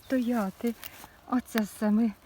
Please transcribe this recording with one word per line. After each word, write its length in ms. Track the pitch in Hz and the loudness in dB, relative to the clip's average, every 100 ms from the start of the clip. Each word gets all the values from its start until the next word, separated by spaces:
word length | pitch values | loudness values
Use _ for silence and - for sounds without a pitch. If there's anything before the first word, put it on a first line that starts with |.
стояти. 680 | - 262 233 240 190 - 233 226 - - - - - | -2 0 2 0 -2 -2 -6 -6 -14 -18 -20 -18 -2
Оце 320 | 254 - 233 | -2 0 -2
все 300 | 208 - 214 | -2 -2 2
ми, 220 | 214 233 - | 4 2 -2